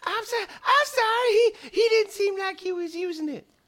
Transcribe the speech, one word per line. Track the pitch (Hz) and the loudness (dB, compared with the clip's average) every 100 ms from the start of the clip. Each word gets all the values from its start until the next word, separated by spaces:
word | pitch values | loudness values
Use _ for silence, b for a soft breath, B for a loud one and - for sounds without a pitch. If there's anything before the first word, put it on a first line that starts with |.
I'm | - 403 | -6 -6
so-, | 453 466 | -6 -6
I'm | 392 - - 523 571 | -8 -10 2 2 2
sorry. | 554 440 453 494 | 0 0 2 2
He, | 427 466 415 262 | 4 4 2 -8
he | - 453 | 0 4
didn't | 440 415 | 4 2
seem | 403 403 392 | 0 -2 -2
like | 392 381 | -6 -6
he | 359 | -6
was | 359 339 | -6 -6
using | 330 359 320 311 | -6 -8 -6 -6
it. | 254 - _ | -8 -12 _